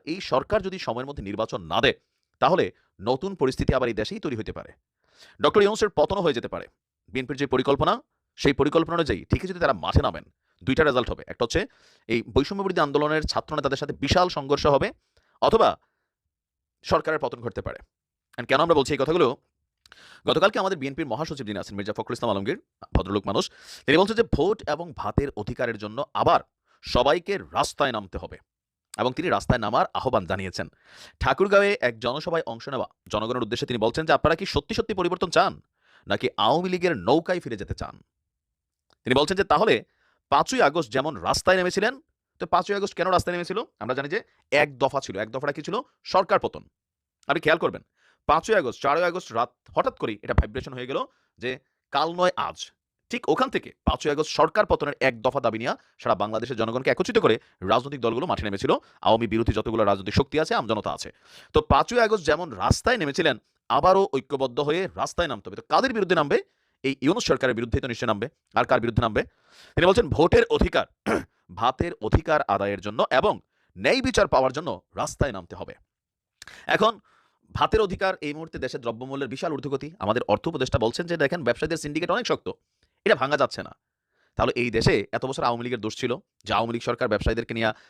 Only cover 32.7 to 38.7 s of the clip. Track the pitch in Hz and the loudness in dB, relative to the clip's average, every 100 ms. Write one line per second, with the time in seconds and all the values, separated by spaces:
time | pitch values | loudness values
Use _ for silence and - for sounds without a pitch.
32.7 | 131 - _ - 107 110 123 107 117 135 | -6 -6 _ -6 -4 -2 -2 -2 -2 -4
33.7 | 120 110 160 160 147 151 170 196 214 - | 0 0 0 2 2 2 0 -2 -4 -2
34.7 | - 220 185 175 180 185 160 190 73 _ | -4 -2 -2 -2 -2 0 2 0 -2 _
35.7 | _ _ _ - 104 127 - 107 156 185 | _ _ _ -6 -4 -4 0 0 0 0
36.7 | 180 175 127 90 160 170 180 147 107 98 | -2 0 0 2 2 2 -4 -6 -10 -10
37.7 | - 76 - _ _ _ _ _ _ _ | -10 -12 -14 _ _ _ _ _ _ _